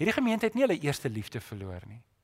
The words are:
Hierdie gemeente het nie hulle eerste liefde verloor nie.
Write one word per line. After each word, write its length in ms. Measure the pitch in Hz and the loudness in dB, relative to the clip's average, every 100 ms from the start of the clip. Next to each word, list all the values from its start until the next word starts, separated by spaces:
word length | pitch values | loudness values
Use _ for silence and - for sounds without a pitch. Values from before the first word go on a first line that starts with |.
Hierdie 160 | 202 254 | 0 2
gemeente 320 | 240 220 226 | 2 2 2
het 80 | 233 | 4
nie 60 | 262 | 4
hulle 120 | 156 | 4
eerste 280 | 143 - 127 | 0 0 -2
liefde 300 | 110 - 113 | -4 -6 -8
verloor 440 | - 104 95 90 101 | -8 -10 -8 -10 -12
nie. 140 | 113 _ _ | -18 _ _